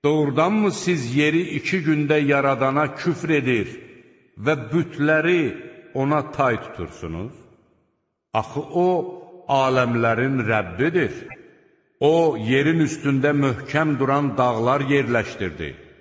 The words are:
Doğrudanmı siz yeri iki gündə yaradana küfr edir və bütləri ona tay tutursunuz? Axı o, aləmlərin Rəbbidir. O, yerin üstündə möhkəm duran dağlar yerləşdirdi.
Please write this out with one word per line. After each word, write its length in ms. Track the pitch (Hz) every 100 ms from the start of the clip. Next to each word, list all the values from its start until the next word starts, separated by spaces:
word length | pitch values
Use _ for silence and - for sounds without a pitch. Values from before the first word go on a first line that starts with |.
Doğrudanmı 640 | 143 156 143 131 170 214 208
siz 320 | - 180 170 120
yeri 280 | 131 151 165 185 147
iki 220 | - 185
gündə 360 | 156 151 147 151
yaradana 640 | 143 139 139 131 135 135 151
küfr 360 | - 175 160 160
edir 380 | 151 127 120 92 - - - - _ _ -
və 160 | 110 151 110
bütləri 760 | 160 170 - 147 156 160 180 135 92 - - -
ona 260 | 135 139 151 143
tay 240 | - 131 113
tutursunuz? 800 | - - 82 - 85 82 110 - - _ _ _ _ _ _ _ _
Axı 280 | 113 - - -
o, 140 | 175 180 180 - - - - -
aləmlərin 880 | 135 131 131 123 120 117 113 131 135 110
Rəbbidir. 680 | 110 92 87 147 175 120 - - - - - _ _ _ _
O, 360 | 143 165 160 113
yerin 440 | 110 131 143 165
üstündə 500 | 151 156 143 135 143
möhkəm 680 | 143 139 120 - 151 156 135
duran 280 | 135 143 143 110
dağlar 440 | 123 113 117 139
yerləşdirdi. 920 | 135 143 123 120 107 - 92 73 76 65 - -